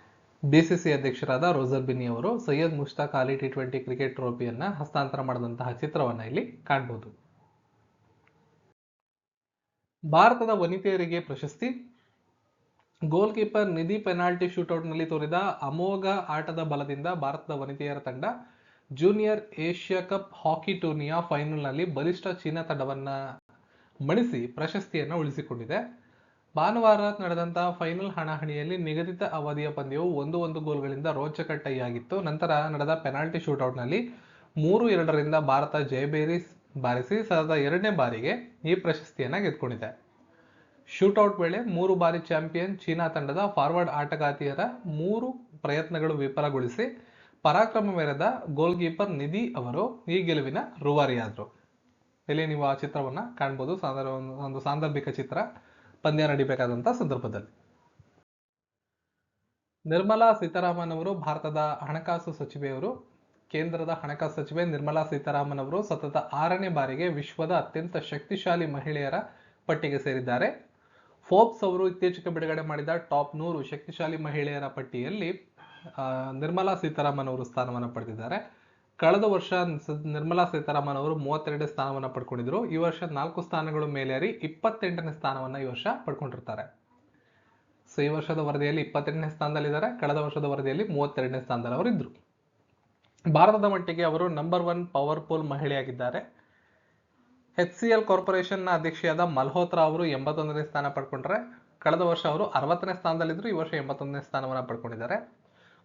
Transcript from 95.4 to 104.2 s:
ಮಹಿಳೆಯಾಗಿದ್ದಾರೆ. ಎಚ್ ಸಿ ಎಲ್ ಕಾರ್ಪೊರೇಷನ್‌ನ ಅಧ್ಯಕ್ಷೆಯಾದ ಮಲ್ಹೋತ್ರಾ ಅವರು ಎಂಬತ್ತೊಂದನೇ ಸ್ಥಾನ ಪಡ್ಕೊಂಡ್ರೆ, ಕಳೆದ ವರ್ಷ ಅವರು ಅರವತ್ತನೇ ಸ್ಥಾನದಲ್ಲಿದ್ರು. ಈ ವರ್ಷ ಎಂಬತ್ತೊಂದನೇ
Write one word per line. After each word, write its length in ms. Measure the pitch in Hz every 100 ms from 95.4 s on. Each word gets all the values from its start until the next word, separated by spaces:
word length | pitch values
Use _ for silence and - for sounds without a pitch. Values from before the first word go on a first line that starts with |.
ಮಹಿಳೆಯಾಗಿದ್ದಾರೆ. 920 | 151 139 147 139 131 123 123 160 - _ _ _ _ _ _ _ _ _ _ _ _ -
ಎಚ್ 180 | 175 -
ಸಿ 120 | 233
ಎಲ್ 160 | 220 214
ಕಾರ್ಪೊರೇಷನ್‌ನ 640 | 185 185 185 180 196 185
ಅಧ್ಯಕ್ಷೆಯಾದ 500 | 170 160 160 170 156
ಮಲ್ಹೋತ್ರಾ 640 | 175 135 135 175 175 170
ಅವರು 220 | 160 160 170
ಎಂಬತ್ತೊಂದನೇ 580 | 131 143 156 151 151
ಸ್ಥಾನ 240 | 151 147 143
ಪಡ್ಕೊಂಡ್ರೆ, 800 | 139 135 131 - 220 240 - _ _
ಕಳೆದ 220 | - 175
ವರ್ಷ 240 | 175 165 165
ಅವರು 200 | 156 202
ಅರವತ್ತನೇ 480 | 135 143 170 190
ಸ್ಥಾನದಲ್ಲಿದ್ರು. 560 | 180 170 165 165 175 226
ಈ 20 |
ವರ್ಷ 220 | 170 160
ಎಂಬತ್ತೊಂದನೇ 480 | 160 135 139 139 139